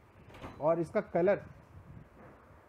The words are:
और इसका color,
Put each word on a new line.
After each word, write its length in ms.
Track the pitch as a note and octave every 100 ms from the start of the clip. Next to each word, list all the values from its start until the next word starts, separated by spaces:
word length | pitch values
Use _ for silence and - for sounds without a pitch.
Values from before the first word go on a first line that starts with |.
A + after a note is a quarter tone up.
| - - - - - -
और 200 | D3 E3
इसका 200 | D#3 -
color, 420 | - F3 F#3 F#3 - - - - - - - - - - - -